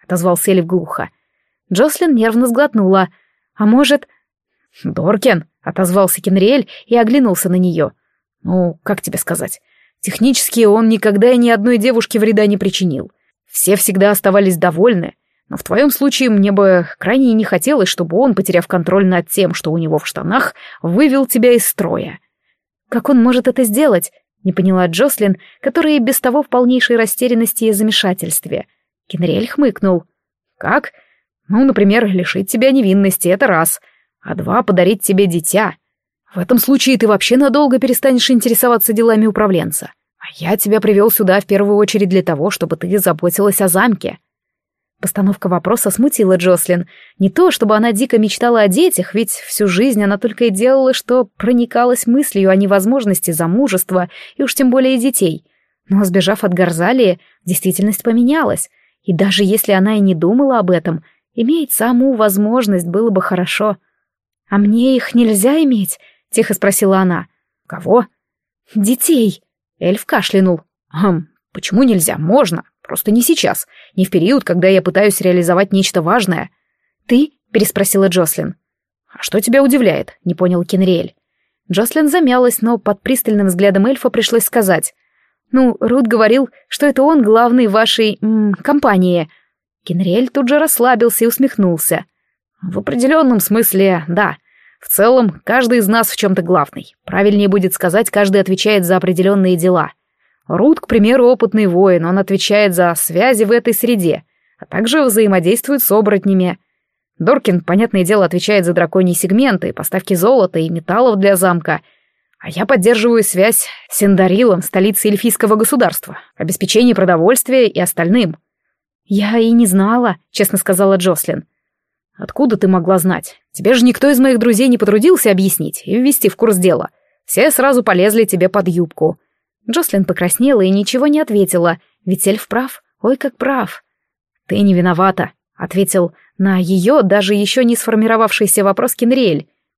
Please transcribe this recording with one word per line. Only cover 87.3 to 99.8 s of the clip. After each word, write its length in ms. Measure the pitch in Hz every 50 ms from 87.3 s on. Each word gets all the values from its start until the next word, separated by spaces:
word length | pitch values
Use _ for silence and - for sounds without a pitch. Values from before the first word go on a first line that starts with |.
| 220 226 240 240 240 254 240
в 60 | 214 196
вашей... 460 | 220 226 226 - - 226 214 202 - -
м, 320 | 220 220 220 214 208 196
компании». 760 | - - - 294 294 285 254 202 185 185 180 175 175 156 156 _ _ _ _ _ _ _ _ _ _ -
Кенриэль 460 | - 175 175 185 175 175 226 262 240
тут 200 | - 285 262 240
же 120 | 285 294
расслабился 640 | 311 302 - - 233 254 247 220 233 233 - - 220
и 20 |
усмехнулся. 800 | 233 226 - 269 262 - - 196 180 170 156 - - 170 - - _ _ _ _ _ _ _ _ _ _ _ -
«В 160 | 180 180 208
определённом 640 | 208 - - 240 240 269 311 320 311 262 240 202
смысле, 640 | - - 202 226 226 - - 190 196 196 185 170 151
да. 300 | 156 175 202 208 165 151 - _ _ _ _ _ _ _ _
В 80 | - -
целом, 540 | - - 202 233 254 262 240 202 160 - -
каждый 340 | - 220 262 254 226 247 240
из 100 | 208 190
нас 200 | 220 226 226 -
в 80 | -
чём-то 240 | - - 196 185 185
главный. 540 | 170 165 185 156 143 - - - - _ _ _ -
Правильнее 440 | - 180 185 196 208 202 202 202 196
будет 260 | 190 202 185 185 -
сказать, 360 | - - 180 165 208 233 -
каждый 300 | - 208 202 196 190 202
отвечает 460 | 185 185 190 185 - 214 214 202 180
за 100 | 170 190
определённые 600 | 185 190 185 185 165 185 196 202 196 190 180 180
дела. 360 | 165 170 185 180 170